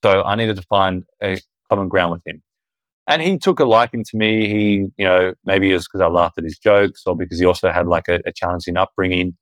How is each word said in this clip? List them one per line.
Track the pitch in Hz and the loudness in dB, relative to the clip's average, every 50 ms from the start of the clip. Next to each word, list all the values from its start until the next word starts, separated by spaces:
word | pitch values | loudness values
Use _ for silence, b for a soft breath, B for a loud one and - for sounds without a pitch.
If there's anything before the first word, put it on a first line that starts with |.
| - | 4
So | 107 98 95 98 | 4 4 4 2
I | 98 101 | 0 -2
needed | 110 117 110 104 | -2 -2 -2 -4
to | 98 92 | -6 -4
find | _ 107 98 95 95 92 92 90 _ _ _ | _ 0 2 2 2 0 -4 -8 _ _ _
a | 104 98 95 95 _ _ _ _ _ _ | -6 -4 -4 -6 _ _ _ _ _ _
common | 107 101 98 90 | -2 -2 -2 -2
ground | 85 95 87 85 | 0 0 0 0
with | 85 85 _ | -4 -8 _
him. | 80 78 - _ _ _ _ _ _ _ _ _ _ _ _ _ | -16 -18 -18 _ _ _ _ _ _ _ _ _ _ _ _ _
And | - 151 160 | -2 -2 0
he | 160 180 196 | 0 -2 -2
took | 170 - 196 175 - | 0 0 -2 0 2
a | 151 | 2
liking | 127 110 113 120 120 - 120 104 | 4 4 4 4 2 -2 -8 -10
to | - - | -6 -4
me. | 110 107 110 110 110 107 | -2 0 0 2 0 0
He, | 104 104 107 104 104 104 101 98 95 - | 0 0 0 2 2 2 0 -2 -4 -4
you | - 101 | -2 0
know, | 92 92 92 92 92 90 _ _ | 2 4 4 2 0 -2 _ _
maybe | 95 98 98 98 95 | -2 0 2 2 2
it | 92 | 2
was | 90 85 | 0 -2
'cause | - _ 98 | -6 _ 0
I | 92 | 0
laughed | 85 85 87 87 85 _ - | 2 4 2 0 0 _ -6
at | 82 | -8
his | 80 80 | -8 -10
jokes | - _ 110 104 101 101 95 98 - - | -2 _ 4 4 4 4 0 -2 -6 -6
or | 92 90 | -4 -4
because | 82 90 82 85 82 | -4 -6 -8 -2 2
he | 90 | 2
also | 90 90 - - 92 | 2 2 2 0 0
had, | 80 87 87 | 0 0 0
like, | 87 87 82 - | 0 0 -2 0
a, | - 87 87 - | -2 -4 -2 -2
a | 82 | -6
challenging | 80 - - 87 87 87 - 90 87 | -8 -6 -6 -6 -6 -6 -6 -4 -2
upbringing. | 90 95 - _ - 95 92 90 90 90 90 85 _ | -2 -2 -2 _ -4 -4 -2 -2 -2 -4 -4 -8 _